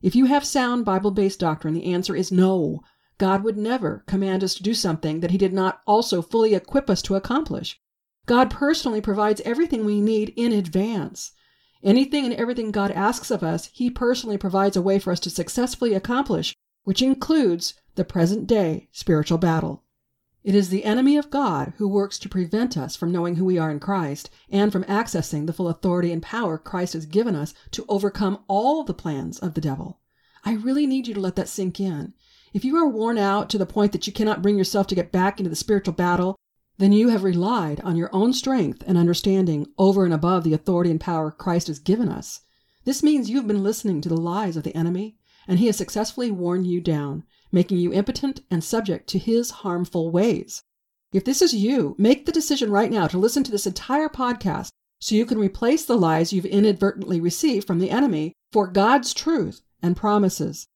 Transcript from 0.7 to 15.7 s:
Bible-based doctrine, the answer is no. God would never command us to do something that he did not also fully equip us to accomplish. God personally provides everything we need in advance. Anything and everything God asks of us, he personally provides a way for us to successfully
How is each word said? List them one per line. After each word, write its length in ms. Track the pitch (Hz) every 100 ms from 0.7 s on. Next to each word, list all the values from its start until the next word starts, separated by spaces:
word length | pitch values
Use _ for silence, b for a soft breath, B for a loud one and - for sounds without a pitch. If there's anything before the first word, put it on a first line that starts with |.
| 247
Bible-based 540 | 214 190 202 196 196 190
doctrine, 340 | 170 156 160
the 220 | 160 175
answer 200 | 180 185
is 160 | 160 180
no. 520 | 180 185 190 156 156 b b b _
God 260 | 190 196
would 140 | 214 208
never 480 | 214 254 214 104 -
command 380 | 190 190 190
us 100 | 190 -
to 60 |
do 120 | 190
something 460 | 226 190 160 160 156
that 100 | 170
he 80 | 180
did 160 | 190
not 260 | 190 190 - -
also 340 | 214 233 180
fully 320 | 165 226 220
equip 380 | 196 - 277 269
us 100 | 190
to 120 | -
accomplish. 680 | 196 190 262 311 - - - _ _ _ _ -
God 240 | 247 254
personally 500 | - 277 311 262 214
provides 400 | 214 202 208 214 -
everything 400 | 240 330 240 214
we 160 | 208
need 320 | 208 220 214 -
in 160 | 233
advance. 800 | 214 175 185 208 220 147 - - _ _ _ _ _
Anything 440 | 196 233 277 294 262
and 80 |
everything 360 | 240 233 247 220
God 200 | 208 202
asks 400 | - 196 247 -
of 120 | 208
us, 280 | 165 170 -
he 160 | - 247
personally 480 | 247 240 247 233 202
provides 400 | 202 190 196 196
a 60 |
way 160 | 180 196
for 120 | 190
us 100 | 180
to 100 | -
successfully 640 | 160 170 - 247